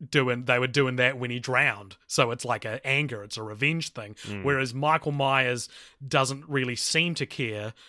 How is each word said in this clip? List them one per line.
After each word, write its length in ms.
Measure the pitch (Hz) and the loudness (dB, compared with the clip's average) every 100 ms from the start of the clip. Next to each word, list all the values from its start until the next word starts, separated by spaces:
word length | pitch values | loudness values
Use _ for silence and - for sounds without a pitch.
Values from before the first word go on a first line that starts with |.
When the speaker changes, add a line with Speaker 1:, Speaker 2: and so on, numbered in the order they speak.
| 151 | 0
Speaker 1:
doing, 360 | 151 127 123 123 | 2 2 2 2
they 120 | 123 | 2
were 80 | 127 | 2
doing 300 | 139 131 127 | 2 2 4
that 200 | 127 135 | 2 2
when 140 | 123 | -4
he 80 | 123 | -4
drowned. 580 | 120 127 143 104 98 - - | 0 4 4 0 -8 -18 -2
So 240 | - 120 | 2 2
it's 120 | 117 | 2
like 200 | 123 113 | -2 -2
a 200 | 110 117 | -4 -4
anger, 380 | 135 135 147 113 | 0 0 0 -4
it's 140 | 104 - | -10 -10
a 60 | |
revenge 480 | 110 107 143 165 151 | -8 -2 0 0 -4
thing. 240 | - 104 107 | -10 -14 -12
Speaker 2:
Mm. 180 | - 101 | -10 -4
Speaker 1:
Whereas 320 | 127 139 131 | 0 0 0
Michael 380 | 127 147 160 156 | 0 2 2 2
Myers 560 | 143 135 135 127 123 - - - - 139 | 0 2 2 2 -2 -6 -14 -20 -16 0
doesn't 420 | 143 131 139 156 | 2 2 0 -2
really 260 | 139 127 117 | -2 0 -2
seem 380 | - 160 170 | 0 2 2
to 120 | 160 131 | 0 -6
care. 460 | - 120 107 107 - | -4 -4 -4 -8 -10